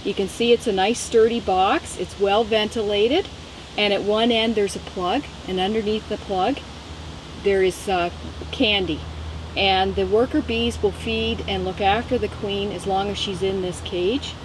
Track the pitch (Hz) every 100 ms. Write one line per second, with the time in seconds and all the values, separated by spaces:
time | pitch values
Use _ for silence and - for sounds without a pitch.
0 | 190 202 190 - 233 233 - 190 190 240
1 | - 233 226 233 - 185 190 285 - -
2 | 175 - 196 208 226 220 214 233 208 208
3 | 220 311 392 - - - - - 208 196
4 | 196 214 233 226 226 214 202 190 - -
5 | 180 233 - - - 185 185 220 208 220
6 | - 208 - 190 190 277 - - - -
7 | - - - - 196 196 190 180 - 185
8 | 175 - - - - - 226 208 180 147
9 | - - - - - - 196 185 190 190
10 | 185 208 262 302 - 233 233 226 208 185
11 | 240 220 226 220 190 196 185 185 196 214
12 | 247 254 202 - 208 202 202 180 190 190
13 | 202 190 - 180 190 196 180 175 - 180
14 | 180 269 - -